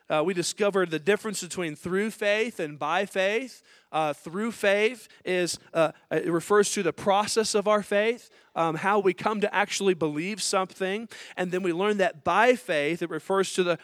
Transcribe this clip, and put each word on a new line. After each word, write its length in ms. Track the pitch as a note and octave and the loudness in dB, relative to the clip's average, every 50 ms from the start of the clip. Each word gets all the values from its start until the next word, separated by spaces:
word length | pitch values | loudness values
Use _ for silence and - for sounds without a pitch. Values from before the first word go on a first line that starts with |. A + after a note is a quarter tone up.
| _ _ | _ _
uh, 140 | - D#3 D3+ | 0 0 0
we 80 | F3+ G3 | 0 0
discovered 560 | F3 E3 - - - G#3 G3+ F#3 G3 F#3 E3+ | -2 -2 -4 -2 0 0 2 2 2 0 0
the 100 | D#3+ D3+ | -2 -2
difference 420 | D3 F#3 G#3 G#3 - A3 G3 - | 0 0 0 0 0 -6 -8 -8
between 340 | F#3 E3 - F#3+ F3+ D#3+ D3+ | -10 -8 -8 -6 -6 -6 -6
through 360 | - - F3+ F3+ F#3+ G#3 A3+ | -8 -6 -4 -2 -2 -2 -2
faith 480 | G3+ - G#3+ G3+ G#3 G#3+ A3+ B3 - - | -4 -2 0 0 2 2 0 -2 -2 -6
and 200 | F3 D3 D3+ C#3 | -6 -6 -6 -6
by 260 | D3+ D3 E3 F#3 G#3 | -4 -2 0 -2 -2
faith. 560 | F#3+ - G3 F#3 G3 G#3 A#3+ C4+ A#3 - - _ _ - _ _ _ - | -2 -2 -2 0 0 0 -2 -4 -6 -12 -20 _ _ -20 _ _ _ -2
Uh, 200 | D#3 D#3 D3+ C#3+ | -2 0 0 -2
through 380 | - - E3+ D#3+ G3 A3 A#3+ | -6 -10 -10 -6 -4 -4 -4
faith 560 | G3 - - G3+ G3 G#3 G#3+ A3+ B3+ A3 - - - _ _ | -4 0 2 2 4 4 2 0 -2 -4 -12 -20 -20 _ _
is, 360 | F3 F#3 F3+ F3+ E3 - - - - - | -2 0 0 0 -2 -4 -8 -10 -4 0
uh, 180 | E3 D#3+ D3+ - - _ _ | 2 2 2 0 -6 _ _
it 220 | D#3 D#3 - E3 | -4 -2 0 0
refers 400 | E3+ E3 D#3 - G3+ G#3 G3+ - - | -2 -2 0 4 4 4 4 4 0
to 80 | G#3 | -2
the 120 | F#3 D#3+ D3 | -2 -2 -4
process 600 | - - G3+ F#3+ G3+ G#3 G3+ - A3+ A3 - - | 0 0 2 2 4 2 2 0 0 0 2 0
of 140 | G#3 F#3 G#3 | 0 2 4
our 160 | G#3+ G#3 F#3+ | 2 2 2
faith, 460 | - G3+ G3+ G#3+ A3+ B3 A3+ - - _ _ _ _ _ | 0 0 2 2 2 0 -4 -8 -18 _ _ _ _ _
um, 200 | - E3 E3 D#3 | -2 0 0 0
how 240 | D#3+ - F#3+ G#3 G#3+ | 0 0 2 2 4
we 140 | G3 G3 F3 | 4 2 0
come 280 | - - - A2+ - | 2 -2 -2 0 0
to 120 | G3+ G3+ - | -2 0 0
actually 400 | F#3 G3+ - - - G3 G3 F#3 | 0 0 0 -2 0 0 0 0
believe 480 | D#3+ F3 D3+ D3 D3 E3 F#3+ G#3+ F#3+ | 2 -2 -2 -2 -4 -4 -4 -6 -4
something. 680 | - - - F#3+ F#3+ F#3 - - F#3+ F#3 G3 A3 A#3 - - - - - - - | -4 -2 0 0 -2 -2 -4 -6 -4 -4 -4 -6 -6 -10 -14 -18 -18 -14 -6 -6
And 140 | F#3 F3+ | -4 -2
then 100 | E3+ F#3 | -2 -2
we 120 | F#3+ F3 E3 | -2 -2 -2
learned 260 | E3+ G3 G#3+ G#3+ G3+ | 0 0 0 2 2
that 240 | F#3 E3+ - D3+ - | 2 0 0 -2 -2
by 320 | F3 E3+ G3 A3 B3+ B3+ | 0 4 4 6 6 4
faith, 460 | A#3+ - - E3+ D3 C#3+ D3 E3+ F3 | 2 0 -2 -2 0 0 0 -2 -2
it 80 | F3 D#3+ | -4 -6
refers 440 | E3 D#3 - - F#3+ G3 F#3 - - | -6 -8 -4 -2 0 0 0 0 0
to 100 | - F3+ | 0 0
the 140 | F3 E3 - | 0 0 -2